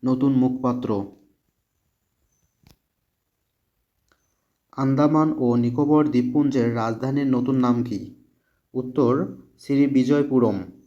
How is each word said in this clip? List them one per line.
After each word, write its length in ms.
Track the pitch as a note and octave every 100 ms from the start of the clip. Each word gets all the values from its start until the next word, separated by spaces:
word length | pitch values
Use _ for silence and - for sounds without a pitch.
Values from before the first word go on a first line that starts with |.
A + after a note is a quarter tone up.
| B2+
নতুন 240 | B2+ C#3 C3
মুখপাত্র। 480 | B2+ B2+ B2+ B2 B2 G#2 G2+ - _ _ _ _ _ _ _ _ _ _ _ _ _ _ _ _ _ _ _ _ _ _ _ _ _ _ _ _ _ _ _ _ _ _ _ -
আন্দামান 460 | C3+ C3+ D3 D#3 D#3 - B2+
ও 20 | A#2+
নিকোবর 400 | A#2+ A#2 D3 D3+ D3+
দ্বীপপুঞ্জের 540 | B2 B2 D3+ C#3+ C3 A#2 A#2
রাজধানীর 480 | A2+ A2 C3 C#3 C#3 B2+
নতুন 200 | B2 C3 B2
নাম 100 | A#2+ A2+
কি? 120 | G2+ - - _ _ _ _ _
উত্তর, 400 | B2+ B2+ B2 B2 C3 G3 - - _
শ্রী 220 | - C#3 C#3+ C3
বিজয়পুরম। 600 | B2 D3 C#3 C3 A#2+ G2 F2+ -